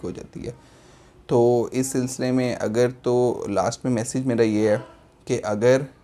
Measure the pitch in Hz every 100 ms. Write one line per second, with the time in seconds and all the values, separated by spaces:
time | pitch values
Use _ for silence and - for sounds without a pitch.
0 | 92 - - - 117 - - - - -
1 | - - - 123 120 120 - 127 131 131
2 | 127 - 127 127 123 - 110 113 123 127
3 | 127 123 123 - - 95 92 - 127 117
4 | 113 127 131 117 113 107 107 107 - -
5 | - _ - 123 107 104 123 135 143 -